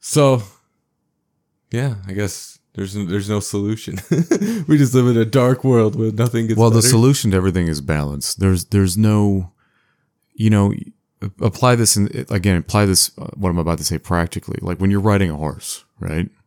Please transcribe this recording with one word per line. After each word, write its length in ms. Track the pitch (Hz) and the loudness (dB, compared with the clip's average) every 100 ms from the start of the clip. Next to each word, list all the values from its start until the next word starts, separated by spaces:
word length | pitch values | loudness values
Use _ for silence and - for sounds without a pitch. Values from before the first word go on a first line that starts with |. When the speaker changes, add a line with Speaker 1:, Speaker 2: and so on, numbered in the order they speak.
Speaker 1:
So, 420 | - 151 139 131 101 _ _ _ _ _ _ _ _ _ _ _ _ | -4 2 2 2 -2 _ _ _ _ _ _ _ _ _ _ _ _
yeah, 260 | 113 135 110 95 | -4 -4 -4 -8
I 60 | |
guess 460 | 95 101 - - - _ | -4 -4 -6 -16 -20 _
there's 220 | - 98 101 | -10 -8 -6
no, 80 | |
there's 240 | 98 98 98 | -4 -4 -2
no 120 | 107 | -4
solution. 580 | 101 101 101 110 - 95 - | -2 -4 -4 -4 -8 -12 -4
<laughs> 0 | 131 165 262 202 226 156 | -2 0 0 -2 -4 0
We 120 | 151 | 2
just 160 | 135 | 4
live 140 | 127 123 | 4 4
in 80 | 117 | 2
a 80 | |
dark 400 | 110 131 123 127 | 2 2 2 2
world 320 | 131 123 110 104 | 2 4 2 0
where 160 | 110 | -4
nothing 340 | 107 120 117 113 | 0 -2 0 -2
gets 120 | 110 | 4
Speaker 2:
Well, 120 | 113 | 4
the 60 | 113 | 4
Speaker 1:
better. 100 | 117 | 4
Speaker 2:
solution 420 | 117 123 139 113 | 4 4 4 2
to 40 | 95 | 2
everything 300 | 95 92 85 | 2 0 -2
is 140 | 76 | -4
balance. 540 | 69 76 73 71 - | -4 -4 -4 -6 -8
There's, 320 | - 95 92 82 | -2 0 0 0
there's 300 | 101 95 90 | 2 2 2
no, 560 | 110 107 104 98 92 _ _ _ _ _ _ _ _ | 2 4 2 0 -4 _ _ _ _ _ _ _ _
you 140 | _ 110 | _ 2
know, 220 | 107 101 - - - _ _ | 4 2 -2 -10 -18 _ _
a-, 80 | - - | -14 -4
apply 340 | - - 127 120 | -4 0 0 2
this 200 | 113 - | 2 0
in, 300 | 101 - - | -2 -4 -6
again, 260 | 101 92 90 | -2 0 0
apply 280 | - 104 104 | 0 0 2
this, 240 | 90 - - | 2 -2 -6
uh, 80 | - | -16
what 160 | - 95 | -6 -2
I'm 80 | 85 | -2
about 200 | 80 82 | -2 -4
to 60 | |
say 140 | 78 80 | -4 -6
practically. 600 | - 87 85 - - - | -4 -2 -2 -6 -10 -10
Like 160 | - 87 | -8 -2
when 120 | 98 | 0
you're 100 | 101 | 0
riding 300 | 98 101 95 | 2 2 0
a 60 | 76 | -2
horse, 480 | 76 65 - - _ _ | -6 -8 -12 -14 _ _
right? 300 | - 78 92 _ | -8 -4 -6 _